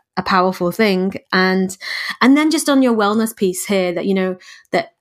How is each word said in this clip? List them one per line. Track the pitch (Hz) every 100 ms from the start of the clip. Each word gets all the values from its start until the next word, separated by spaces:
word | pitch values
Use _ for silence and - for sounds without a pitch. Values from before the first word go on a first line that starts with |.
| _ -
a |
powerful | - 190 185 185 175
thing. | 170 220 185 190 - -
And, | 190 185 185 185 - - - - -
and | 233 277
then | 311
just | 311 302
on | 277
your | 254
wellness | 226 202 214 220 -
piece | 190 185
here | - 196 180
that, | 175 196
you |
know, | 190 185 185 - - _
that | 180 - _